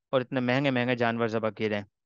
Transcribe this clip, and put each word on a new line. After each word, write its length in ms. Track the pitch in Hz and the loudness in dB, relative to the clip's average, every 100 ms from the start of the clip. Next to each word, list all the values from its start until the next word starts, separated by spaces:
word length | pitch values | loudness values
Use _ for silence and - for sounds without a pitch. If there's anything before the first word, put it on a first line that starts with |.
| - | -2
और 80 | 135 | -2
इतने 200 | 123 131 | 0 -2
महंगे 300 | 123 127 143 | 0 2 2
महंगे 240 | 127 123 123 | 0 0 0
जानवर 300 | 117 117 117 | 0 0 0
ज़बह 200 | 110 110 | 0 -2
किए 180 | 98 110 | -2 -2
जाएं। 160 | 104 101 _ | -2 -6 _